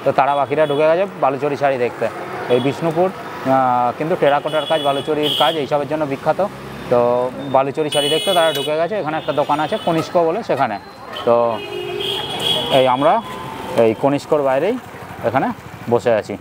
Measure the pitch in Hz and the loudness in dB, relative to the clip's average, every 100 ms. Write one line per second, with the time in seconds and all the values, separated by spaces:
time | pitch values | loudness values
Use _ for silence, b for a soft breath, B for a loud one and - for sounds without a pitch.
0 | 151 139 135 143 131 143 156 143 156 170 | 2 2 2 2 0 2 2 4 4 4
1 | 196 185 139 135 147 139 139 135 120 - | 0 0 0 0 -2 0 0 2 -2 -2
2 | 113 - - - - 123 131 123 165 160 | -4 -4 -10 -10 0 2 2 -2 -2 2
3 | 185 190 - - - 135 131 123 123 117 | 0 0 -12 -8 0 2 4 2 0 -2
4 | 151 180 151 143 151 151 147 160 143 139 | -2 2 4 2 0 -2 0 0 2 0
5 | 135 151 151 - 151 165 135 147 139 151 | 0 0 0 2 2 2 -2 -2 -2 -4
6 | 151 135 156 156 196 - - - - 123 | -2 -2 -2 0 -2 -4 -14 -12 0 2
7 | 120 123 127 135 139 131 135 135 151 147 | 4 2 0 -4 -2 0 0 0 -2 0
8 | 143 156 190 180 165 143 139 156 170 208 | 0 0 2 2 2 2 -2 -2 0 -2
9 | 151 156 151 143 143 147 151 214 - 165 | -2 -4 -2 -2 0 0 0 -2 0 -2
10 | 147 180 165 180 233 147 131 101 - - | 0 2 2 0 -2 0 0 -2 -10 -18
11 | - - - 120 117 110 - - - - | -14 -4 2 4 4 0 -6 -8 -6 -6
12 | - - - - - - - 139 131 127 | -6 -6 -6 -4 -2 -2 2 4 4 4
13 | 143 214 214 - - - - - 113 110 | 4 2 0 -10 -10 -10 -6 4 4 4
14 | 139 139 - 156 135 131 170 247 - - | 2 0 0 0 2 2 0 -2 -6 -16
15 | - - 120 117 202 226 - - - 117 | -16 -6 0 0 0 -4 -10 -14 0 0
16 | 123 110 - 101 | 2 0 0 -10